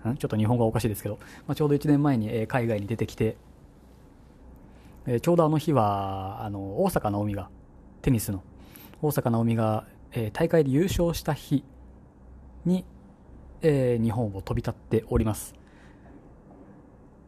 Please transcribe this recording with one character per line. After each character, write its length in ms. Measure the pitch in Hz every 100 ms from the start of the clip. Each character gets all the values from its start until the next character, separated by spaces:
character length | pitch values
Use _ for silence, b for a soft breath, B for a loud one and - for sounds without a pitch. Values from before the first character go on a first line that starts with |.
| 113
ん？ 120 | 139
ち 80 | -
ょ 20 |
っ 20 |
と 60 | 107
日 100 | 110
本 120 | 123
語 60 |
は 60 | 113
お 40 |
か 80 | 113
し 40 | 117
い 40 |
で 60 | 101
す 80 |
け 40 | 104
ど、 100 | 104 B B -
ま 60 |
あ、 20 | 139
ち 60 |
ょ 60 | 147
う 20 |
ど 60 | 143
一 120 | 151
年 160 | 143
前 140 | 147 127
に、 100 | 107
え 140 | 120
ー、 40 | 110
海 200 | 131 117
外 140 | 107
に 60 | 101
出 100 | 117
て 100 | 110
き 80 | -
て、 220 | 110 - - - - - - - - - - - - - B B B B -
え 100 | 120
ー、 20 |
ち 100 | 170
ょ 40 |
う 40 | 175
ど 80 | 156
あ 40 |
の 80 | 156
日 140 | 170
は、 720 | 135 104 98 98 98 95 110
あ 60 | 110
の、 340 | 101 98 104
大 60 | 190
坂 200 | - 107
な 100 | 101
お 40 |
み 120 | 104 98
が、 140 | - - - - - -
テ 100 | -
ニ 80 | 120
ス 140 | -
の、 100 | 98 - - B B B B
大 100 | 151
坂 180 | - 123
な 100 | 113
お 60 | 117
み 100 | 113
が、 300 | 110 107 - - -
え 160 | 123 110
ー、 40 |
大 180 | - 165
会 160 | 165 139
で 60 |
優 120 | 135
勝 300 | 185 165 170
し 100 | 156
た 100 | -
日 300 | 147 - 139 - - - - - - - - - - 175
に、 180 | 185 - - - - - - - -
え 360 | 160 143 127 120
ー、 20 |
日 80 | 113
本 240 | 107 110 95
を 60 |
飛 140 | - 117
び 60 |
立 100 | 117
っ 20 |
て 320 | - - 113 -
お 80 | 120
り 60 |
ま 120 | 113 107
す。 180 | - - B B B B B B - - - - - - - - - -